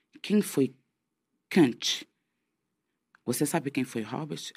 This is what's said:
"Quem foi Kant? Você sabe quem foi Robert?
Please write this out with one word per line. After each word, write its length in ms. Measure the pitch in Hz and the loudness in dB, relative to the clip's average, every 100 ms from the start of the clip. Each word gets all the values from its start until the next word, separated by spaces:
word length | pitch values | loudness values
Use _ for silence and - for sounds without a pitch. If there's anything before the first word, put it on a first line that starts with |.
| _ - | _ -14
"Quem 200 | - 208 | 0 0
foi 320 | - 143 131 - _ _ _ _ _ _ _ | 2 0 0 -2 _ _ _ _ _ _ _
Kant? 580 | 185 131 - - - - _ _ _ _ _ _ _ _ _ _ _ | 4 4 4 -4 -4 -8 _ _ _ _ _ _ _ _ _ _ _
Você 220 | - 123 147 | -4 0 0
sabe 240 | 165 135 | 0 -2
quem 140 | 131 | -4
foi 180 | 127 117 | -4 -6
Robert? 500 | 107 127 156 160 - | -8 -8 -8 -10 -12